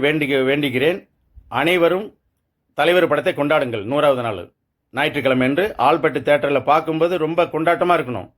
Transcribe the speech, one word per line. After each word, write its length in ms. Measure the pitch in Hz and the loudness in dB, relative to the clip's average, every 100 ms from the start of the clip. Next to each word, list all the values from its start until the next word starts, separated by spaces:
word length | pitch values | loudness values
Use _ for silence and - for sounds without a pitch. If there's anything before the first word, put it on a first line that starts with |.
| 139 | 0
வேண்டிக்க-, 400 | 156 143 135 131 | 0 0 0 2
வேண்டுகிறேன். 500 | 143 143 123 147 196 - _ _ - - 120 | 0 0 0 0 -2 -8 _ _ -20 -8 -2
அனைவரும் 460 | 156 180 165 180 214 - _ _ _ _ _ - | 0 2 2 0 -4 -14 _ _ _ _ _ -2
தலைவர் 320 | 156 180 170 | 2 4 2
படத்தை 220 | 147 147 | 0 0
கொண்டாடுங்கள். 500 | 147 143 151 131 113 101 | -2 0 0 0 -4 -4
நூறாவது 320 | 143 147 127 117 | 0 2 2 -2
நாள் 160 | 98 87 _ _ _ _ | -6 -10 _ _ _ _
ஞாயிற்றுக்கிழமை 520 | 120 151 135 131 127 127 | -4 -4 -2 0 2 2
என்று 160 | 143 208 - 131 | 0 -2 0 2
ஆல்பட்டு 320 | 165 160 151 131 | 2 0 -2 0
தியேட்டர்ல 340 | 143 143 139 131 | 0 2 0 2
பார்க்கும்போது 420 | 151 160 160 170 180 156 | 0 0 -2 0 0 -2
ரொம்ப 200 | 170 160 | 0 -2
கொண்டாட்டமா 420 | 156 160 170 175 170 | -2 0 0 2 0
இருக்கணும். 320 | 123 107 90 | -2 -8 -12